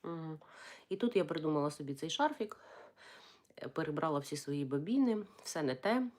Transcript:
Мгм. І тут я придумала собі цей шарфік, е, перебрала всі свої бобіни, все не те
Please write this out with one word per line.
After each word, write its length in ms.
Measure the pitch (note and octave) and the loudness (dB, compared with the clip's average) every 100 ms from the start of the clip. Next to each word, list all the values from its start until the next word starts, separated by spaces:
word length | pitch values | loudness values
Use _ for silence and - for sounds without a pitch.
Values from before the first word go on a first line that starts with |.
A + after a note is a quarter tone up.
Мгм. 360 | E3+ E3 D#3+ D#3 - - - - - | -6 -6 -6 -8 -12 -20 -18 -18 -6
І 80 | F#3+ | 0
тут 200 | A#3+ G3+ | 2 2
я 80 | |
придумала 460 | E3+ E3+ D#3 D3+ D3 | 2 0 2 4 2
собі 240 | D3 C#3+ | -2 -6
цей 160 | C#3 D#3+ | -4 -4
шарфік, 460 | - D4+ D4 A3 - - - - _ - - - - _ - | 2 2 2 -6 -6 -16 -20 -20 _ -20 -20 -20 -20 _ -14
е, 60 | - | -6
перебрала 500 | - D#3+ D3+ D#3+ C#3+ | -2 -2 0 2 0
всі 180 | C#3 D3 | 0 -6
свої 280 | - C#3+ | -2 -2
бобіни, 540 | C3+ C#3 D#3+ C4 B3+ G#3+ G3+ - | 0 0 2 4 4 2 -2 -12
все 200 | - E3 | -6 -2
не 120 | C#3+ | 0
те 320 | C3 G3 B3 B3+ | 0 2 2 0